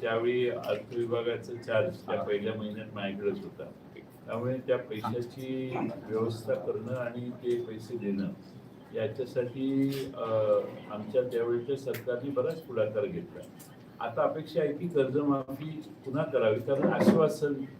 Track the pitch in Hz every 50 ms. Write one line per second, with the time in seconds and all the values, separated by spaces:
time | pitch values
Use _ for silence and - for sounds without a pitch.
0 | 120 113 113 113 120 123 123 123 123 120 - - - - - 107 107 - 120 117
1 | 117 113 120 117 117 120 113 - - - - - - - 113 107 95 - - -
2 | - - 107 101 - 104 104 101 104 110 107 107 107 104 104 107 - - 101 101
3 | 98 98 98 101 101 101 92 98 92 85 - - - - - - - - - -
4 | - - - - - 113 113 117 123 127 131 127 - 127 127 - - - 110 107
5 | 113 113 117 120 120 120 - 135 131 131 131 131 131 127 123 113 110 110 - -
6 | - 104 110 110 113 117 110 - - 135 127 - - 120 104 110 110 120 127 127
7 | 120 117 120 123 123 123 120 - 123 120 120 117 117 110 107 110 - - 123 110
8 | 101 101 95 98 95 90 - - - - - - - - - - - - - 113
9 | - 139 - 131 123 - - 127 120 123 120 135 131 135 135 135 139 139 139 135
10 | 131 90 - - 113 113 113 110 107 104 104 101 101 - - - - - 107 107
11 | 107 - - 127 123 123 120 117 117 120 120 120 117 139 139 131 - 123 113 -
12 | - 127 123 120 135 139 135 127 123 - - - - - 120 110 107 107 107 104
13 | 101 90 - - - - - - - - - - - - - - - - - -
14 | - - - 160 151 - - 156 147 - - 170 151 143 143 - 175 - - 143
15 | 131 127 127 147 147 143 139 135 131 - 135 135 151 156 156 156 - - - -
16 | - 135 123 151 156 - 131 123 113 110 - 120 120 139 139 - - 202 - -
17 | - - - 160 156 147 - - 147 143 139 135 - - -